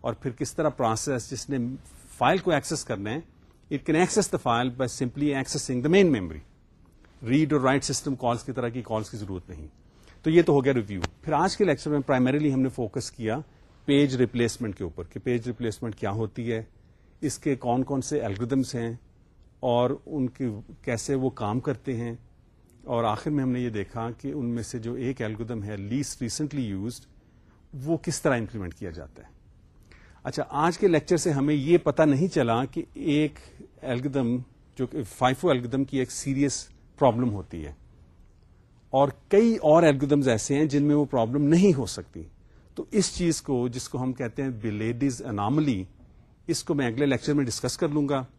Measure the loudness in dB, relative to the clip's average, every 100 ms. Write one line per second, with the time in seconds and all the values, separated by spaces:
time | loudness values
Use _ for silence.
0 | -6 -6 -8 -6 -8 -2 -2 0 0 0
1 | -2 -4 -6 -12 -6 -4 -4 -6 -16 -20
2 | -20 0 2 2 2 0 0 -8 -6 -6
3 | -4 -6 -10 _ -20 _ _ -6 0 2
4 | 4 2 0 -2 0 0 0 -2 -4 -2
5 | -6 -2 -2 -2 -4 -6 -4 -2 4 6
6 | 6 4 -2 -10 -18 _ _ _ -20 _
7 | _ _ 0 2 4 4 4 2 0 -4
8 | -4 -2 0 -2 -4 -6 -4 -6 -4 -4
9 | -4 -10 -8 -10 -10 -16 -16 _ -20 _
10 | -20 -6 4 6 6 6 4 2 -2 -6
11 | -6 -8 -2 0 0 2 2 2 0 -2
12 | 0 2 4 2 2 2 0 -2 -6 -6
13 | -8 -6 -4 -4 -6 _ _ _ 2 4
14 | 4 2 0 2 -2 -2 -8 -6 -8 -8
15 | -12 -8 -4 -2 -4 -6 -6 -6 -10 -6
16 | -6 -4 -6 -6 -6 -6 -6 _ _ _
17 | _ _ -8 -4 -4 -4 0 -2 0 -4
18 | -2 -4 -4 -4 -2 -2 -2 -4 -6 -8
19 | _ _ _ _ -20 _ 0 2 2 -2
20 | -6 -4 -4 -4 -6 -6 -14 -12 -6 -6
21 | -2 -2 -2 -2 -4 -2 -4 -6 -6 -6
22 | -6 -10 -16 _ _ _ _ _ -4 0
23 | 0 0 -2 -2 0 -2 -2 -4 -6 -6
24 | -8 -8 -10 -6 -4 -4 -6 -8 -8 -6
25 | -6 -4 -6 -6 -8 -6 -6 -8 -4 -4
26 | -4 -6 -8 -4 -6 -4 -4 -4 -6 -10
27 | -18 -20 _ _ _ _ _ -12 -4 -2
28 | -2 -2 2 0 -2 -8 -10 -10 -12 -12
29 | -16 -20 -20 -20 _ -20 _ _ -20 -20
30 | -20 -12 -8 -6 -4 2 2 4 4 4
31 | 4 0 2 2 2 2 4 4 4 4
32 | 4 4 2 2 2 2 0 -6 -10 -6
33 | 0 2 0 -4 -20 -20 -20 -14 -6 -4
34 | -2 0 0 -2 -4 _ _ -6 -6 -4
35 | -8 2 2 4 2 2 0 -2 -2 -2
36 | -2 -4 -4 0 0 -2 -12 -20 -20 2
37 | 4 4 0 -2 -8 -10 -12 -14 -20 -20
38 | -20 -20 -20 _ _ -20 _ _ _ 2
39 | 2 0 _ 6 6 4 6 8 8 4
40 | 4 4 4 2 2 2 2 2 4 4
41 | 2 2 2 2 4 6 6 4 0 -6
42 | -12 -16 -16 -20 _ -20 _ -14 -2 0
43 | 0 0 0 0 -2 -2 -2 -4 -8 -4
44 | -4 -4 -6 -4 -6 -4 -6 -4 -4 0
45 | -2 -2 -6 -2 0 2 2 -2 -6 -14
46 | -20 -20 -20 _ -6 -6 -2 0 0 0
47 | 2 2 0 0 0 -2 -6 -2 -2 0
48 | 0 -2 -4